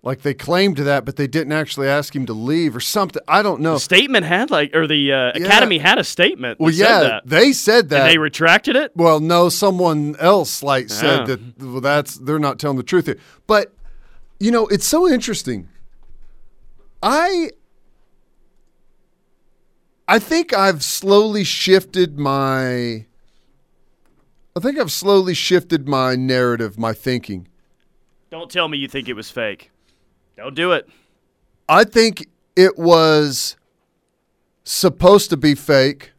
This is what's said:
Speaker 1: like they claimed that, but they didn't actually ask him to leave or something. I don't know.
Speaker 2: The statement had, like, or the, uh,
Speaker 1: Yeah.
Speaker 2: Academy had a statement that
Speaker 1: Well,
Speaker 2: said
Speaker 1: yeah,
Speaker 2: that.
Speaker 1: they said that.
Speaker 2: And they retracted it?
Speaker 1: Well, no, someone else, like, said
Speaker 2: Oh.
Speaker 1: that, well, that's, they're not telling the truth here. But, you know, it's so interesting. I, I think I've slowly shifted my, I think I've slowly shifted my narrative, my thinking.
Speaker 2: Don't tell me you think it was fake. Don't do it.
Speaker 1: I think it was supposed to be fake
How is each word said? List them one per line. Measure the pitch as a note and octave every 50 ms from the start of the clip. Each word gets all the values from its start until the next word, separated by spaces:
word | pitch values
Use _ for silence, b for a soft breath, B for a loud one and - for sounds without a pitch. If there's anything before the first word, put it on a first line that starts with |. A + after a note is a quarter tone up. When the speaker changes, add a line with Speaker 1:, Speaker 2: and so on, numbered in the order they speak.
| _
Speaker 1:
like | A#2+ C3+ C3
they | - D3 C3
claimed | - - - F3 F3+ G3 G3+ F3 C#3
that, | C#3+ C#3 C#3+ C#3 A#2+
but | C3+ C3+
they | - C#3+ C3+
didn't | A2 D#3+ D#3 C3 D3+
actually | D#3 D3+ D3+ - C#3 C3+ C3+
ask | C#3 D3 C#3+ - -
him | C#3+ C3 A2+
to | A2+
leave | G#2+ A2+ B2+ D3+ E3+ E3+ D3+ G#2+
or | B2
something. | - - - G#3+ G3 F3 - - - -
I | D#3 G3
don't | G#3 G#3 F3 B2
know. | D3+ E3 D#3+
Speaker 2:
The | C#3
statement | - - F3+ F#3+ B3+ C#4+ C4 G#3+ E3+
had, | D#3 F3 F#3 A#3+ C#4+
like, | C#4 D#3+ D3 C#3+ -
or | D#3+ D#3+ D3
the, | D3+ D3 C#3 C#3
uh, | C3+ C3+ B2+ B2 -
Speaker 1:
Yeah. | D#3 F3
Speaker 2:
Academy | F#3+ G3+ A3 B3 A3+ F#3 D#3
had | C#3+ F3+ G#3+ C4
a | E3
statement | - - - F3 D#3 F#4+ - B2+ A#2+ A2 _
that | D#3
Speaker 1:
Well, | D#3+ D#3+
Speaker 2:
said | E3+
Speaker 1:
yeah, | G3+ A3 A3+ F#3+
Speaker 2:
that. | D3+ B2 A2+ G#2 _ B2+
Speaker 1:
they | C3+ E3 A3+ C#4+
said | C4 - - G#3 G#3+ G3+ - C#3+
that. | D3+ C#3
Speaker 2:
And | C3+ D#3
they | E3 D#3+
retracted | D#3 D3+ - - D#3+ E3 E3+ - - - -
it? | C4 D4+ - _
Speaker 1:
Well, | E3+ E3+ E3+ D#3 D3+
no, | D3+ D#3+ E3+ F3 F3 F3
someone | E3+ - G#3 G3+ F#3 F3+ F3+ E3+ D#3 D3+ D3 D3 D3+ -
else, | D3+ F3 G3+ G3 D#3 - - - -
like, | C#3 C#3 C3 B2 G#2+
said | G#2 G#2 A#2+ C#3+ E3 D3+
Speaker 2:
Oh. | A#2+
Speaker 1:
that, | C3 C3 A#2+ A2 B2 A#2 _
well, | C3 C3 B2 C3
that's, | B2 C#3 C#3+ D3 C#3+ - -
they're | - C3 B2+ D3+ D#3
not | D3+ C#3 E3 -
telling | D3 D3 C#3 C3
the | B2
truth | - F#3 F3+ D#3+ D#3
here. | C3 b b b b b b -
But, | G#3+ G#3 F#3+ - _ _ - - - - - - - - - - _ -
you | G3 A3
know, | A#3+ A#3 A3 -
it's | G3+ G3+ -
so | - - D#4+ F4+ F#4
interesting. | C#4+ B3 - - G#3+ - - C3 A#2+ G2+ F2 - _ - - - - - - - - - - - - - - - _ - _ - - - - - _ - -
I, | G3+ C4 D4+ E4+ F4+ F#4+ F4 E4 - - _ _ _ _ _ _ _ _ _ _ _ _ _ _ _ _ _ _ _ _ _ _ _ _ _ _ _ _ _ _ _ _ _ _ _ _ _ _ _ _ _ _ _ _ _ _ _ _ _ _ -
I | F#3+ A3+
think | G#3 - D#4+ E4 E4 E4
I've | - G3+ G3 G3 F3+ D3+ C3+
slowly | - - - G3 G3 G3 G#3 G#3+ A3 G#3 G#3 F#3+
shifted | C#3 - - - F#3+ F#3 F#3+ F#3 - - F#3 F3+ E3 D3 C#3+
my, | D3 C#3 C3+ C#3 C#3 C3+ C3+ C3 C3 B2+ B2 B2 A#2+ A#2+ A#2 A2 A2 _ _ _ _ _ _ _ _ _ _ _ _ _ _ _ _ _ _ _ _ _ _ _ _ _ _ _ _ _ _
I | F3+
think | E3+ C4 C#4+ D4+
I've | B3 D#3+
slowly | - - F3 G3 G3+ G3 F#3 F#3 F3
shifted | - - - F3+ F3+ F3 - E3+ D#3 C3+ C3+
my | D#3 E3+ - B2+ B2+
narrative, | B2+ C3 C3 C3 B2+ B2+ B2 A#2+ A2+ A#2 G#2+ G2+ A2
my | A2+ A2+ A2
thinking. | - - C3 B2+ A#2+ - - G2+ F#2 F2+ _ _ _ _ _ _ _ _ _ _ _ _ _ _ _ _ _
Speaker 2:
Don't | - D#3+ E3+ E3
tell | - F3+ E3+ D#3
me | D3+ C#3+
you | C3+ C3
think | - C#3 B2+ B2
it | B2
was | G#2 A2 -
fake. | - B2+ A#2 G#2+ G2 - - _ _ _ _ _ _ _ _ _ _ _ _ _ _
Don't | - G#2 C3 C#3
do | D3 E3+ F3+
it. | F3 C#3+ - _ _ _ _ _ _ _ _ _ _ _ _ _ _ _ _ -
Speaker 1:
I | D3+ F3+ A3+
think | A3 - A#3 A3+ A3+ G3+ - - _ _ _ _ _ _
it | - F#3 F#3+ - -
was | E3+ E3+ E3+ E3 D#3+ D#3+ D#3 D3+ D3+ D3 C3 - - - - _ _ _ _ _ _ _ _ _ _ _ _ _ _ _ _ _ _ _ _ _ _
supposed | - - - - F3+ - - - F3+ G3+ G3+ G3 -
to | F3 C#3+
be | C3 D3+ C#3+
fake | C3+ - - D3 C3+ C3 C#3 C#3+ C#3 - - _